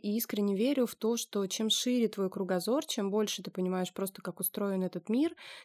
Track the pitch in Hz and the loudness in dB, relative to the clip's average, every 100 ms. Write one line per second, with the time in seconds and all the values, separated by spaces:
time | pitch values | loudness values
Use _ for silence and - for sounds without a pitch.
0 | 202 220 - 214 202 196 247 269 233 - | 0 -2 0 0 2 4 2 2 0 0
1 | 220 233 - 202 190 - 220 - 254 247 | 0 0 -2 -2 -2 0 0 2 2 2
2 | 220 202 190 190 180 185 175 269 - - | 2 2 -2 -2 0 0 2 0 0 -2
3 | 202 214 214 - 185 - 185 185 185 - | 0 0 0 -2 -6 -2 0 0 -2 -4
4 | 190 - - - - - 202 190 185 180 | -6 -6 -10 -6 -4 -2 -2 0 -2 -4
5 | - 233 330 - - - | 0 2 2 0 -16 -18